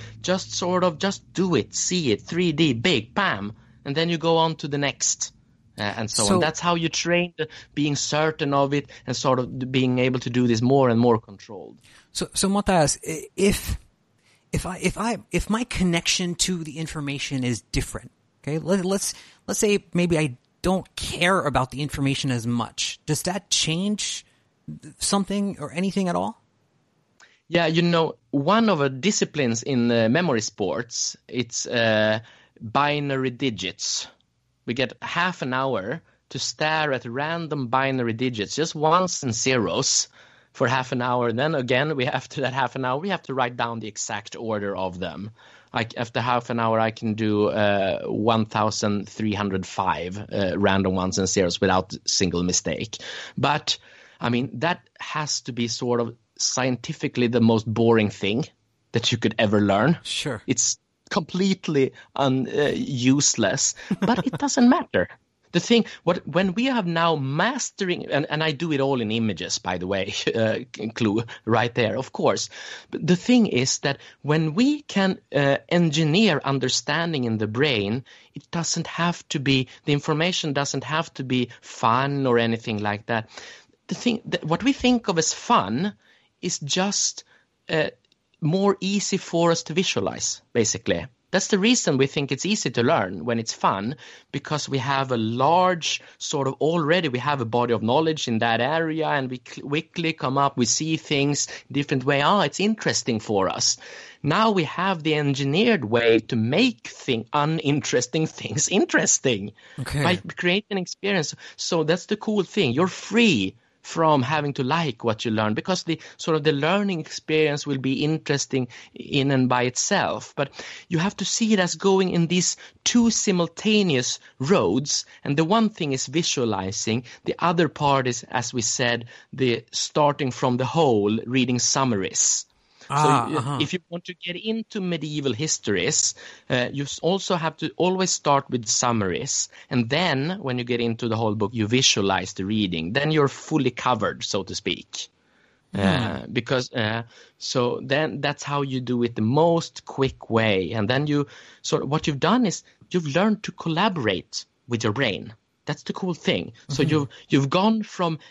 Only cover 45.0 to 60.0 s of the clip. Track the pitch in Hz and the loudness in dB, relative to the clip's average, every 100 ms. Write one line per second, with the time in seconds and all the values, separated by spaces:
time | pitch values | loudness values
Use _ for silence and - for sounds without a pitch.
45 | 87 76 107 - - - _ 123 113 - | -8 -8 -12 -14 -20 -20 _ -6 -4 -6
46 | 117 127 117 123 120 120 113 113 113 110 | -6 -4 0 0 0 -2 0 2 0 -2
47 | 113 107 110 104 104 107 104 101 95 78 | -4 0 0 2 2 2 2 2 0 -2
48 | - 110 107 113 110 110 107 107 107 101 | -4 0 2 2 0 0 0 0 -2 -2
49 | 104 - 110 101 101 95 92 - 95 78 | -4 -6 -4 -2 -2 -4 -4 -4 -2 -2
50 | 90 98 - 104 95 85 101 98 95 92 | -4 -10 -6 -2 0 2 4 4 2 0
51 | 92 92 95 - 90 - 98 92 92 - | 0 0 0 2 0 2 2 2 0 -6
52 | - - 92 87 90 87 90 78 117 - | -4 0 0 0 0 -2 -2 -4 -6 -10
53 | - - - - 139 147 - - - - | -12 -14 -12 -2 0 0 -2 -6 -8 -20
54 | - - 123 120 127 113 156 185 _ _ | -20 -6 -2 0 -2 -4 -4 -4 _ _
55 | - 151 151 - - 120 120 117 123 120 | -8 -6 -4 -6 -6 -4 -4 -2 -2 0
56 | 120 117 _ - - - 127 123 - 151 | -2 -8 _ -6 -4 0 0 -2 -6 -6
57 | 147 123 120 120 113 113 110 110 117 113 | -4 0 2 6 6 4 2 2 4 6
58 | 104 - 98 113 160 _ _ _ _ 117 | 4 0 -2 -2 -4 _ _ _ _ -2
59 | - 117 117 - 110 104 104 98 131 170 | 0 0 0 2 2 4 4 4 4 2